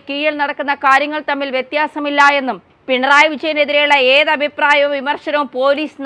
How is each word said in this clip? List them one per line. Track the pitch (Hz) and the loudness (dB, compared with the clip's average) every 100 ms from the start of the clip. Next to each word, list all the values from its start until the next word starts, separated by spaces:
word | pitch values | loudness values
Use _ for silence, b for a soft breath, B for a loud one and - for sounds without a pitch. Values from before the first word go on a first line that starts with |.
| - | -6
കീഴിൽ | 285 302 294 | -4 -4 -2
നടക്കുന്ന | 285 285 285 277 277 | -6 -4 -4 -2 2
കാര്യങ്ങൾ | 269 294 302 294 | 2 2 -6 -4
തമ്മിൽ | 277 277 254 | -6 -4 -6
വ്യത്യാസമില്ല | 254 294 302 302 294 285 285 285 | -4 -4 -4 -4 -2 2 4 2
എന്നും | 262 190 _ _ - | -2 -8 _ _ -4
പിണറായി | 254 269 285 311 | 0 2 4 2
വിജയനെതിരെയുള്ള | 285 320 302 285 294 294 285 254 | 0 -4 -2 0 0 2 2 4
ഏത് | 277 311 302 | 2 2 0
അഭിപ്രായവും | 294 294 294 294 285 285 | -4 -2 2 2 2 -2
വിമർശനവും | 269 330 320 294 269 247 | -4 -6 -4 -4 -4 -2
പോലീസ് | 269 285 302 - | 0 0 -4 -4